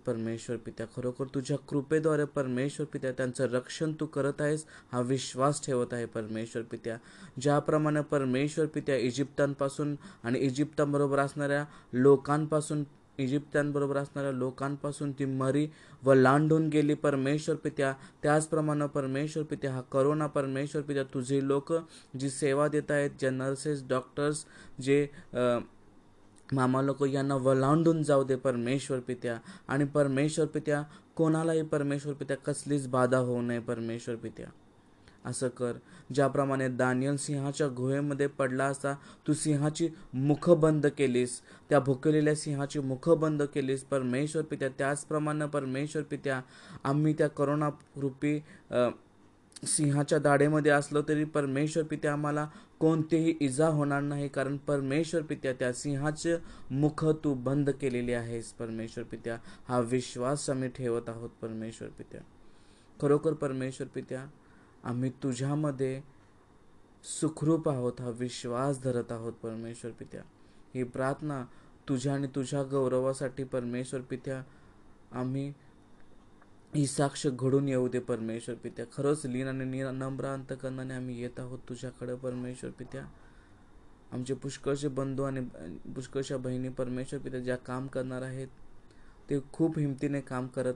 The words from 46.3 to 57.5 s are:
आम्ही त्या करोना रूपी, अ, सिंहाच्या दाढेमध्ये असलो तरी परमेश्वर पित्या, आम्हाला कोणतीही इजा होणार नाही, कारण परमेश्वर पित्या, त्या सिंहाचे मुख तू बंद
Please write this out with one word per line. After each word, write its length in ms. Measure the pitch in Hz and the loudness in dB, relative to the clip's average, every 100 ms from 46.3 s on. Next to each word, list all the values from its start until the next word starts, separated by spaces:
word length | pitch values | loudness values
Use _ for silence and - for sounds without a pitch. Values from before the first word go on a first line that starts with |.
| 131 127 - - - | -4 -6 -16 -20 -6
आम्ही 300 | 135 143 156 | 0 4 4
त्या 140 | 151 147 | 4 2
करोना 420 | - 139 147 151 143 - 143 | 2 0 2 0 -4 -12 -6
रूपी, 440 | 139 131 147 147 151 - - | -4 -2 -2 -2 -4 -18 -2
अ, 200 | 120 123 - - - - - _ - 127 | 2 2 0 -12 -20 -20 -20 _ -10 -4
सिंहाच्या 520 | - 147 143 143 156 | 2 2 2 4 4
दाढेमध्ये 520 | 143 139 147 151 147 | 6 8 6 6 6
असलो 300 | 143 143 147 147 | 4 4 0 2
तरी 140 | 151 | 2
परमेश्वर 600 | 151 151 143 135 151 160 | 2 0 0 0 0 0
पित्या, 300 | 156 151 151 | -2 -2 0
आम्हाला 360 | 147 147 147 151 - - - | 0 0 -2 -4 -10 -20 2
कोणतीही 580 | 160 160 156 165 160 160 | 4 4 4 4 4 2
इजा 260 | 143 127 160 | 0 4 4
होणार 340 | 151 143 143 | 4 2 0
नाही, 260 | 143 143 143 | 0 -2 -2
कारण 300 | 139 135 143 | -2 -2 -2
परमेश्वर 640 | - 143 135 143 160 170 | 0 0 2 0 0 -2
पित्या, 320 | 151 147 135 | -2 -4 -4
त्या 200 | 127 127 | 0 -2
सिंहाचे 640 | 120 147 139 147 151 170 165 - - - | -2 -2 -2 -2 -2 0 -2 -4 -14 -4
मुख 340 | 131 147 147 156 | 2 2 4 2
तू 280 | 156 151 | 2 0
बंद 360 | 135 123 | 0 2